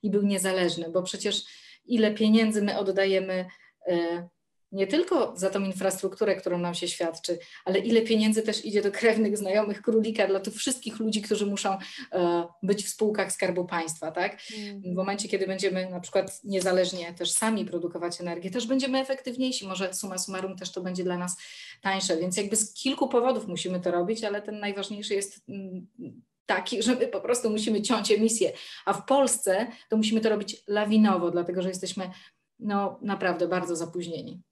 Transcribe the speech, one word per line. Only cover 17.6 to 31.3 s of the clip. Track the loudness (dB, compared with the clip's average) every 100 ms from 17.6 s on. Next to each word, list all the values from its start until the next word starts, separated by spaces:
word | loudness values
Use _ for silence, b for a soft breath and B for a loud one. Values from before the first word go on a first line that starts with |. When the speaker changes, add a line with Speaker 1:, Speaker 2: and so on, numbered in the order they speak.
Speaker 1:
produkować | -2 -4 -4 -4 -6 -4
energię, | -6 -6 -4
też | -4 0
będziemy | 0 2 0
efektywniejsi, | 0 -4 -6 -4 -2 -2 -6
może | -4 -4
summa | -4 -6 -6
summarum | -6 -6 -6 -8
też | -10
to | -6
będzie | -6 -4
dla | -2 -2
nas | -4 -8 B B B B
tańsze, | -4 -2 0 0
więc | 0 -2
jakby | -2 0
z | -2
kilku | -4 -4 0 2
powodów | 4 4 0 -2
musimy | -6 -4 -2
to | 0
robić, | 0 0 -2
ale | -2 -4
ten | -6 -6
najważniejszy | -6 -6 -6 -8 -2
jest, | -2 -2 -10 -12
mm, | -10 -8 -10 -12 _ -14 -14 -20 _ _
taki, | -2 0 -2
że | 2 2
my | 0
po | -2
prostu | -2 0 0
musimy | 0 0 0
ciąć | 2 0 4
emisję, | 4 4 4 0 0 B B -2
a |
w | -2
Polsce | 2 4 4 2 0 0 0 B B
to | 0
musimy | 2 2
to | 2
robić | 2 -2 -10 -4
lawinowo, | -2 4 6 8 6 2